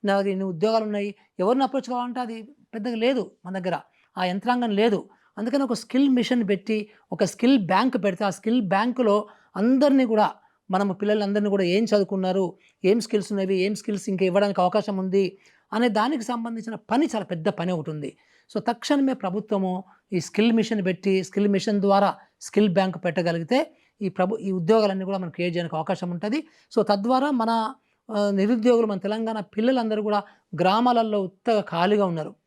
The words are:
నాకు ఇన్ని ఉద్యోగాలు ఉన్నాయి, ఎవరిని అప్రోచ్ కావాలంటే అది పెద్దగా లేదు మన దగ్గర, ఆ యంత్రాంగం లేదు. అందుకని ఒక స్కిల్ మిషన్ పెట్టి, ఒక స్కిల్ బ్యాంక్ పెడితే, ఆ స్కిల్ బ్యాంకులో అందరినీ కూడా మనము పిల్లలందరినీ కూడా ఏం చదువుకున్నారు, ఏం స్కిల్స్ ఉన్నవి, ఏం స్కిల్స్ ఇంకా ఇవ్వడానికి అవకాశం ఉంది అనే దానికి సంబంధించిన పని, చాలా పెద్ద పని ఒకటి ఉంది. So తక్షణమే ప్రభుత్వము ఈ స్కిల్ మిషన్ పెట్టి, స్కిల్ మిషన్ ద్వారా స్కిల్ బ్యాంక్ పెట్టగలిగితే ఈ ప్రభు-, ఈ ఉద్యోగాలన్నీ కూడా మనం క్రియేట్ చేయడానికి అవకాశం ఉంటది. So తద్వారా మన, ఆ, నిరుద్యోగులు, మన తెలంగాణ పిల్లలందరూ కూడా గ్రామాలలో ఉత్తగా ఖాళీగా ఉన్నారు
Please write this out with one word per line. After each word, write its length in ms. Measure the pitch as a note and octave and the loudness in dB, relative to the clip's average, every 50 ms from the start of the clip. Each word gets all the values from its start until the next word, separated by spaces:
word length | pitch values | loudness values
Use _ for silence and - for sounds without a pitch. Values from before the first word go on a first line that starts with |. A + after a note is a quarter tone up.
| - | 0
నాకు 220 | G3+ G3 G3 G3 G3+ | 0 0 2 0 0
ఇన్ని 160 | G3 F#3+ F#3+ | -2 -4 -4
ఉద్యోగాలు 380 | F#3+ F3+ D#3+ F#3+ G#3+ A3 A3+ A3 | -6 -4 -2 -2 0 0 0 0
ఉన్నాయి, 320 | G#3+ G#3 G#3 G3+ G#3 G3 _ _ _ _ - | -2 -4 -4 -4 -6 -8 _ _ _ _ -2
ఎవరిని 240 | F3+ G3+ B3 C4+ C#4 | 0 0 2 2 0
అప్రోచ్ 260 | B3+ C4+ C4+ C4 A#3 | 0 -2 -4 -6 -4
కావాలంటే 300 | B3+ B3 A#3+ B3 A#3 B3+ | -6 -4 -4 -6 -6 -6
అది 180 | B3+ A3 A3+ A3+ A3 A#3 D4 _ _ _ - | -8 -8 -8 -12 -14 -16 -20 _ _ _ -12
పెద్దగా 220 | A3+ G3+ B3 A#3 | -8 -6 -6 -4
లేదు 360 | A3+ A3 B3 C#4 B3+ F#3 - _ _ _ | 0 2 2 2 2 -2 -4 _ _ _
మన 140 | F3+ F#3+ F#3+ | -8 -8 -4
దగ్గర, 180 | F3 F#3 E3 - - _ _ _ _ _ _ F#3+ | -4 -4 -4 -4 -8 _ _ _ _ _ _ -2
ఆ 60 | F#3 | -2
యంత్రాంగం 460 | F3+ F3+ G3+ - A#3+ B3 B3 A#3+ A#3 G#3 G3 | -2 -2 -2 0 0 0 0 0 0 2 2
లేదు. 180 | G#3+ A#3 G3+ E3+ - - _ _ _ _ _ - | 4 4 2 0 -4 -8 _ _ _ _ _ -6
అందుకని 260 | G#3 A#3+ A#3+ C#4+ C#4 | -6 -2 0 0 0
ఒక 100 | A#3 A#3+ | 0 -2
స్కిల్ 360 | - - _ - B3+ C#4+ C#4 | -6 -6 _ 2 2 4 4
మిషన్ 340 | B3+ B3 A3 - B3+ B3 A3+ F#3+ | 4 2 2 2 0 0 2 0
పెట్టి, 280 | G3+ F#3+ G3 - G#3+ G#3+ G#3 - _ _ _ _ | -2 -2 -2 -4 -4 -4 -4 -8 _ _ _ _
ఒక 120 | - E3 G3+ | -2 -2 -2
స్కిల్ 360 | F#3 - - - A#3+ C#4 C4 G3 D#3+ | -2 0 0 2 4 4 4 4 2
బ్యాంక్ 260 | F#3 F#3+ A#3 C4 B3+ A#3 F3 | 2 2 2 2 0 0 -2
పెడితే, 220 | G#3 F#3 F3 G#3+ | -2 -2 0 -2
ఆ 40 | G3+ | -4
స్కిల్ 320 | F3+ - - A3 A#3 B3+ | -4 -4 -4 -2 0 0
బ్యాంకులో 540 | A3 F3+ F#3 G3 A3 B3 A#3+ B3+ B3 G#3+ - D#4 D#4 - - _ _ _ _ | 0 2 0 2 2 0 0 0 2 4 4 2 0 -4 -14 _ _ _ _
అందరినీ 500 | F#3+ G3+ A#3 C4 C4+ C#4+ C#4+ C4+ C4+ C4 | -2 2 2 4 4 4 6 6 4 4
కూడా 220 | A3 A3+ G#3+ G#3 D#3 - _ _ _ _ _ _ _ | 4 4 2 2 2 0 _ _ _ _ _ _ _
మనము 240 | F#3 F#3+ G3+ G3+ F#3 | -2 0 0 0 -2
పిల్లలందరినీ 560 | F#3+ G#3 G3+ G#3+ G#3+ G#3 G3 G3+ G#3 G#3 G#3 | -2 0 0 0 0 0 0 0 0 0 0
కూడా 140 | G3 G3 F#3+ | 0 0 0
ఏం 200 | F3 F3 G3+ A#3 | 2 2 0 2
చదువుకున్నారు, 640 | - G#3+ G#3 G3 - G3+ F#3+ F#3 F#3 F#3 G3 F#3+ F3 - _ _ _ _ _ - | 2 2 2 2 0 -2 -2 -2 0 0 0 -2 -2 -4 _ _ _ _ _ 2
ఏం 140 | F#3 G3+ A#3 | 2 2 2
స్కిల్స్ 300 | G#3+ - - G#3 G3 - G#3+ | 0 -2 -2 -2 -2 -2 -4
ఉన్నవి, 220 | G3 F#3+ F#3 G3 F#3 F3+ | -4 -2 0 0 0 0
ఏం 80 | G3+ G#3+ | -2 -2
స్కిల్స్ 300 | - - - G#3 G3 - - | -4 -6 -6 -6 -6 -4 -6
ఇంకా 140 | F#3+ F3 G3 | -2 0 0
ఇవ్వడానికి 340 | F#3 F3 G3+ G3+ G3+ G3 - | 2 4 2 2 2 0 0
అవకాశం 340 | F3+ F3+ - F#3+ - - G3+ F#3+ | 0 2 2 0 -2 -2 -4 -4
ఉంది 280 | F#3+ F#3+ F#3 G3 G3 F3 - - _ _ _ _ _ _ - | -4 0 0 0 0 0 -4 -10 _ _ _ _ _ _ -2
అనే 140 | A3 A#3+ B3 | 0 0 0
దానికి 360 | G3+ G#3+ G#3+ B3+ D#4 C4+ A3 | 2 0 0 0 -2 -4 -4
సంబంధించిన 520 | - B3 A#3 A3+ A#3 A3+ A3+ G#3+ A3+ A3 - _ - | -6 -6 -6 -6 -8 -8 -10 -10 -10 -12 -12 _ -2
పని, 140 | G#3+ B3+ D#4 | 0 0 0
చాలా 200 | C4+ - A3 F#3 | 0 -2 -6 -6
పెద్ద 220 | - F3+ E3 D#3+ G3+ | -6 -8 -4 -4 -4
పని 220 | - - E3+ F3+ | -4 -2 -4 -4
ఒకటి 180 | F#3 E3 D3 E3 D#3 | -4 -4 -4 -6 -8
ఉంది. 160 | D3+ C#3+ - - _ _ _ _ _ _ _ | -8 -10 -10 -12 _ _ _ _ _ _ _
So 60 | - G#3+ G#3 - | -8 -6 -4 -4
తక్షణమే 440 | A#3 A#3 - - D4 C#4+ C#4 C4+ B3+ | -4 -4 -2 -2 0 2 2 0 -2
ప్రభుత్వము 580 | - - F#3+ F3 G#3+ A3 - G#3+ G3 F#3+ F#3 F#3 F#3 G3 _ _ _ _ _ - | -2 -6 -6 -6 -6 -4 -2 -2 -2 0 -2 -4 -6 -8 _ _ _ _ _ -4
ఈ 60 | F3+ | -4
స్కిల్ 320 | E3 - - - G#3+ A#3 A3+ A3+ | -4 -4 0 2 4 4 4 2
మిషన్ 220 | G#3 A3 A#3 G#3 F#3+ | 2 0 -2 -2 0
పెట్టి, 280 | F#3 F3+ F3+ - G3+ F#3+ F#3+ F3 | -2 -2 -2 0 0 0 0 0
స్కిల్ 240 | - - G3 G3+ G#3 | -2 -2 0 2 2
మిషన్ 320 | G3+ F#3+ F#3+ - G#3 G3+ G3 | 2 0 0 0 0 0 2
ద్వారా 240 | G3+ G3 G3 G3+ F#3+ - - - _ _ _ | 4 4 4 4 4 0 -4 -12 _ _ _
స్కిల్ 300 | - - - G3+ G#3 G#3 F3 G3 | -18 -2 2 2 4 4 4 2
బ్యాంక్ 200 | F#3+ F#3+ F3 F3 - | 2 2 -2 -4 -4
పెట్టగలిగితే 540 | F3+ D#3 F#3 E3+ E3+ E3 E3+ E3 D3 B3 C4+ D#4+ - _ _ _ _ _ _ | -4 -2 0 0 0 0 -2 -2 0 0 0 0 0 _ _ _ _ _ _
ఈ 80 | G#3 F#3+ | -6 -6
ప్రభు-, 300 | F3+ - F3+ F#3 A3 - - G3 | -2 0 -2 -2 -2 -4 -4 -4
ఈ 40 | |
ఉద్యోగాలన్నీ 540 | F#3+ F#3 E3 D#3+ A3 A3+ G#3+ G3+ F#3+ F#3+ F#3+ F#3 | -4 -2 2 4 4 4 4 2 0 -2 -4 -4
కూడా 80 | G3 F#3+ | -6 -6
మనం 140 | F#3 E3+ - | -6 -8 -6
క్రియేట్ 180 | - F3 F3+ E3 | -4 -4 -2 -2
చేయడానికి 220 | F3 F3 D#3+ - D#3 | -2 -4 -4 -4 -6
అవకాశం 300 | D#3+ - F#3+ E3+ - F3 F3 | -4 -4 -4 -4 -4 -6 -6
ఉంటది. 260 | F3 D#3 G#3+ A3+ D#4 D#4 - _ _ _ _ - | -6 -4 -4 -4 -4 -4 -8 _ _ _ _ 0
So 100 | A3+ G#3 - | 0 2 2
తద్వారా 400 | G#3 G3+ G3 A#3 C4 B3+ C4 D4 D4 B3 | 2 0 2 0 0 0 0 0 0 -2
మన, 100 | A3+ A3 A3+ A3+ A3 A3 - _ _ _ _ _ _ - | 0 0 0 -2 -2 -4 -8 _ _ _ _ _ _ -8
ఆ, 200 | A3 G#3 G#3 G3+ G3 G3 | -4 -2 0 0 0 0
నిరుద్యోగులు, 480 | F#3+ G#3 B3 A#3 G#3+ B3 A#3+ A#3 A#3 G#3+ | 2 2 0 2 4 4 4 4 2 0
మన 100 | G3+ F#3 | -2 -4
తెలంగాణ 420 | E3+ G3 G#3 A3 A3+ A3 A3 G#3+ G3+ _ - | -4 -6 -4 -4 -4 -6 -6 -6 -8 _ -6
పిల్లలందరూ 460 | G#3+ A3 B3 C4+ B3+ A3+ A3 G#3+ G#3 | -2 0 2 2 2 0 -2 -2 -2
కూడా 180 | G#3+ G#3+ G#3 G#3 G3+ - _ _ _ _ - D3+ | -2 0 0 -2 -2 -4 _ _ _ _ -4 0
గ్రామాలలో 600 | F3 F#3 G3 A3 A#3+ B3 B3 A#3 A3+ A3 G#3 G3+ F#3+ F3+ | 2 2 4 4 4 4 4 2 2 2 0 -2 -2 -4
ఉత్తగా 320 | _ _ _ - A3+ G#3 | _ _ _ 0 0 0
ఖాళీగా 440 | - - - E3+ F3 F#3+ G#3 G#3 G3+ | 0 -2 -2 0 2 2 4 2 2
ఉన్నారు 300 | F#3 E3+ D#3+ D3+ G3+ - _ _ | 0 -2 -4 -8 -10 -12 _ _